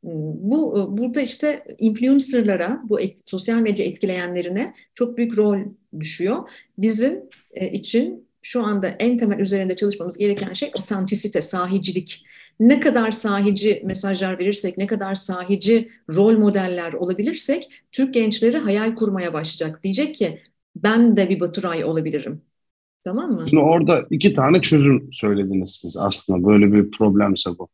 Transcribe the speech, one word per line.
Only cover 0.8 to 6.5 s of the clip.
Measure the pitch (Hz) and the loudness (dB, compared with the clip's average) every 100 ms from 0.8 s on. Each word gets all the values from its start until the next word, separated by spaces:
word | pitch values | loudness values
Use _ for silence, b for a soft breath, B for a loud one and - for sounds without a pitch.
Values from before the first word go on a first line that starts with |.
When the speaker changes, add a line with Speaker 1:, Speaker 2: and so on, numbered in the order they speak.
| 190 202 | -4 -4
Speaker 1:
burada | 247 262 | -4 -4
işte | 262 - 302 285 - - | -4 -2 -4 -4 -8 -2
influencerlara, | 220 214 247 277 269 254 208 185 175 285 | 0 2 2 4 4 4 2 0 -2 -4
bu | 220 208 | -2 -2
et-, | 190 - - | -2 -8 -12
sosyal | 185 185 226 | -6 -2 0
medya | 220 202 180 | 0 0 -4
etkileyenlerine | 185 196 185 175 180 175 190 233 B B | -4 -4 -4 -4 -6 -4 -6 -6 B B
çok | - 240 240 | -6 -4 -2
büyük | 233 208 | -4 0
rol | 208 202 - - _ 156 | 0 0 -4 -14 _ -10
düşüyor. | 156 - 180 269 - | -10 -4 -4 -4 -8